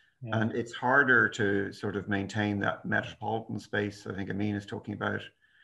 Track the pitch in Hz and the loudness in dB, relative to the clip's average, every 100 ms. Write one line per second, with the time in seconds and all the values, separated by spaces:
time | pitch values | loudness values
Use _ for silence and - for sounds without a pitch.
0 | _ _ 117 110 110 120 117 - 127 139 | _ _ -4 0 0 -2 -6 -2 4 6
1 | 127 117 107 - 101 101 98 - 107 95 | 8 6 6 2 2 2 0 -4 -4 -4
2 | 92 98 98 107 104 101 107 - - 104 | -2 -2 0 0 0 0 -2 -2 -2 -2
3 | - - 107 110 - 104 - 107 104 - | -2 -8 -6 -6 -6 -10 -4 -2 -2 -4
4 | 110 95 98 101 104 101 101 104 - 104 | -8 -6 -4 -2 -2 -2 -6 -8 -8 -4
5 | 104 104 - _ _ _ | -2 -4 -6 _ _ _